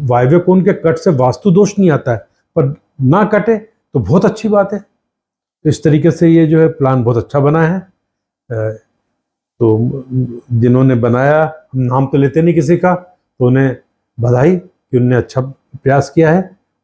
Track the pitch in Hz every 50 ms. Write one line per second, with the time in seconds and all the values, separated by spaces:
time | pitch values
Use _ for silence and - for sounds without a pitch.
0 | 143 123 123 123 123 131 165 175 175 185 185 190 165 202 - - - 165 - -
1 | - 196 160 127 127 127 123 - - 202 165 202 202 202 - 208 190 175 147 131
2 | - 131 117 107 - _ _ _ _ _ _ 165 143 135 151 - _ _ _ -
3 | 131 127 160 202 214 208 208 202 202 226 226 208 214 - _ _ _ _ - 139
4 | 98 87 156 190 196 196 196 - - 214 208 202 196 196 208 196 - _ _ _
5 | _ _ _ _ _ _ _ _ _ _ _ _ - 151 131 - - 160 143 147
6 | 135 170 160 - 180 165 165 165 165 151 160 160 160 151 151 - 139 131 131 127
7 | 117 120 120 117 - - - 147 135 143 151 165 165 160 185 190 185 - _ _
8 | _ _ _ _ _ _ _ _ _ - 117 110 107 110 107 - _ _ _ _
9 | _ _ _ _ _ _ _ _ _ _ _ - 120 110 110 110 117 131 139 135
10 | 131 131 127 127 123 120 117 120 - - 120 113 120 123 123 127 131 135 127 117
11 | 117 120 120 123 135 143 151 156 160 156 156 - _ _ - 131 127 120 127 135
12 | 135 135 - 139 139 135 - 160 160 175 160 170 143 151 175 170 180 180 180 175
13 | - - _ _ _ _ _ - 127 123 127 135 135 135 120 - _ _ _ _
14 | _ _ _ - 110 120 123 123 135 170 185 175 185 - _ _ _ _ - 123
15 | 123 123 127 117 - - - 131 131 135 135 - _ _ - - - 131 135 139
16 | 127 - - 165 160 156 170 190 185 - - _ _ _ _ _